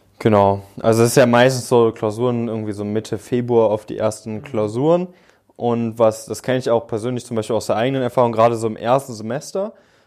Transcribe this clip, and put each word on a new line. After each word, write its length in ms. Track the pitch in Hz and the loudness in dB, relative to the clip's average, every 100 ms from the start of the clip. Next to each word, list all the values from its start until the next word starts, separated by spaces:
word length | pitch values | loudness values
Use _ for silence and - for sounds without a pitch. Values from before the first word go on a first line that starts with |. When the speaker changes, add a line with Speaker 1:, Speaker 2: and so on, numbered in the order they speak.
| _ _ | _ _
Speaker 1:
Genau. 420 | 117 104 98 101 - - | 2 4 4 0 -6 -2
Also 220 | 113 113 | 0 4
es 80 | 117 | 4
ist 60 | 143 | 4
ja 100 | 123 | 4
meistens 420 | 120 131 127 117 | 6 4 2 0
so, 240 | 123 113 | 2 2
Klausuren 560 | 110 110 107 127 120 117 | 0 -6 -2 -2 -2 -4
irgendwie 240 | 113 107 | -6 -6
so 120 | 101 | -6
Mitte 340 | 104 107 110 107 | -4 -6 -6 -10
Februar 500 | - 123 120 120 110 | -4 -4 2 2 2
auf 140 | 107 | 0
die 140 | - 104 | -4 -4
ersten 380 | 107 - 110 107 | -4 -4 -10 -12
Speaker 2:
Mhm. 60 | |
Speaker 1:
Klausuren. 640 | - 113 107 113 151 175 180 - _ _ _ - | -8 -4 -4 -2 0 0 -2 -10 _ _ _ -8
Und 420 | 120 117 117 113 | -4 -2 -4 2
was, 260 | 110 110 | 2 2
das 180 | - 107 | -8 -8
kenne 160 | - 127 | -2 -2
ich 120 | 123 | 0
auch 160 | 117 - | -2 -2
persönlich 400 | 113 117 123 - | -6 -4 -6 -6
zum 100 | 113 | -6
Beispiel 200 | 107 110 | -2 -4
aus 100 | - | -2
der 100 | 104 | -2
eigenen 240 | 123 135 | 0 -2
Erfahrung, 300 | 120 - 120 | -2 0 0
gerade 240 | 110 117 117 | 4 2 2
so 100 | 113 | -4
im 100 | 107 | -4
ersten 360 | 113 139 - | 0 0 0
Semester. 640 | 110 110 127 - 190 208 - _ _ | -10 -8 -8 -6 -6 -8 -10 _ _